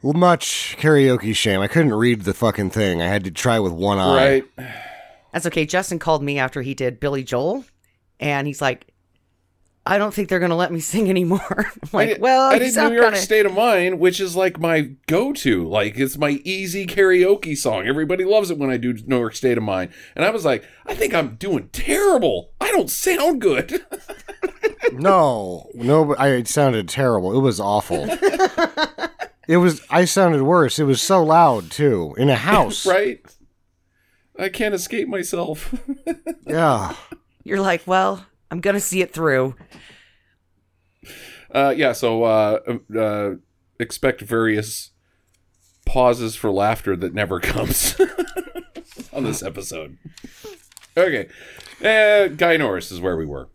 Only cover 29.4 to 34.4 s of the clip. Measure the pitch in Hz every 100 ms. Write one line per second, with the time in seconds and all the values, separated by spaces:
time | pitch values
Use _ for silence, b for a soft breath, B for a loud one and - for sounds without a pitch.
29.4 | - 170 180 156 - 156 180 - 185 151
30.4 | 135 175 135 - 147 127 - 190 156 160
31.4 | 165 117 82 - 147 107 80 69 135 120
32.4 | 135 208 139 - 190 185 208 - - _
33.4 | _ _ _ _ _ _ _ _ _ -